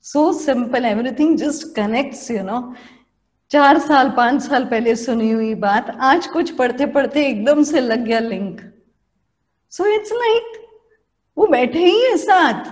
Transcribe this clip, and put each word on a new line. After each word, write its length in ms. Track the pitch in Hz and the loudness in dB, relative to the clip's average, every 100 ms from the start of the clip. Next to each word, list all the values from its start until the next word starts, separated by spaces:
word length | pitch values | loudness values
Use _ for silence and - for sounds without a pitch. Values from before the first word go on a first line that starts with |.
| - 285 | -4 0
So 180 | 311 330 - | 2 0 -2
simple, 360 | 254 240 254 | -2 -2 -2
everything 560 | 247 208 247 254 302 320 | 0 -2 -4 0 2 2
just 220 | 302 285 - - | 0 -6 -8 -4
connects, 580 | 208 226 277 247 - 233 | -2 -2 -4 -8 -8 -8
you 120 | 190 | -6
know। 140 | 233 247 - - - _ _ _ _ _ | -6 -8 -16 -20 -20 _ _ _ _ _
चार 280 | 294 277 311 | 4 6 6
साल, 300 | - 285 262 | 4 2 4
पांच 320 | 202 240 277 | 2 0 0
साल 220 | - 277 262 | 0 -2 0
पहले 300 | 226 233 226 | -2 0 -2
सुनी 360 | 240 233 220 | -2 -2 0
हुई 240 | 226 220 214 | 0 -2 -2
बात, 420 | 202 208 247 220 | 0 0 -2 -2
आज 260 | 262 330 - | 2 2 0
कुछ 240 | 330 - | -4 -4
पढ़ते 340 | - 247 247 285 | -2 -2 0 0
पढ़ते 400 | 285 262 294 285 | 0 0 0 0
एकदम 380 | 220 220 294 | 0 2 2
से 180 | 294 302 | 4 2
लग 180 | 247 226 | 0 -2
गया 200 | 226 226 | 0 -2
लिंक। 420 | 226 190 196 170 - _ _ _ _ _ _ _ _ _ _ | -2 -6 -8 -10 -20 _ _ _ _ _ _ _ _ _ _
So 80 | - | -4
it's 300 | 403 427 427 | 0 0 -2
like, 520 | 466 466 466 453 - - _ _ _ _ _ _ - | -4 0 0 -2 -16 -20 _ _ _ _ _ _ -4
वो 100 | 415 | 0
बैठे 320 | 247 247 302 | 2 0 2
ही 260 | 359 427 508 | 2 4 2
है 120 | 403 | 0
साथ 460 | - 370 311 214 - | 2 4 4 0 -8